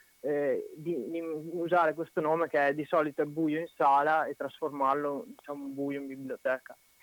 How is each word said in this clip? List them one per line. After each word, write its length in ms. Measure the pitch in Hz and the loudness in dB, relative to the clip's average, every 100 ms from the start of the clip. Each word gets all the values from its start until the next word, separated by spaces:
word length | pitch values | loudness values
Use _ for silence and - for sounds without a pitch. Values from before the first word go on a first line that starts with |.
| - _ | -20 _
eh, 540 | 139 143 143 117 - 156 | -2 0 2 0 -2 -8
di, 340 | 156 165 107 | -4 -4 -4
di 120 | 165 165 156 160 | -4 -4 -6 -6
usare 400 | 175 165 180 165 | -4 2 4 4
questo 260 | 151 160 - | 2 -4 -2
nome, 300 | 156 165 160 | 2 2 2
che 180 | 147 143 | 2 2
è 60 | |
di 100 | 151 | 2
solito 380 | 143 170 151 143 | 0 2 2 0
è 40 | 147 | -2
Buio 360 | 147 156 151 | 0 0 0
in 80 | 170 | -4
sala, 520 | - 147 139 151 156 139 | 2 4 6 6 2 2
e 100 | 147 | -4
trasformarlo, 880 | 139 - 151 143 135 143 147 139 - 285 | -8 -6 -6 0 2 2 0 -4 -8 -14
diciamo, 300 | - 143 139 | -12 -10 -8
Buio 340 | 139 139 139 | -6 -4 -4
in 60 | 139 | -8
biblioteca. 720 | 135 135 120 131 127 - - _ _ | -10 -10 -6 -2 -4 -6 -20 _ _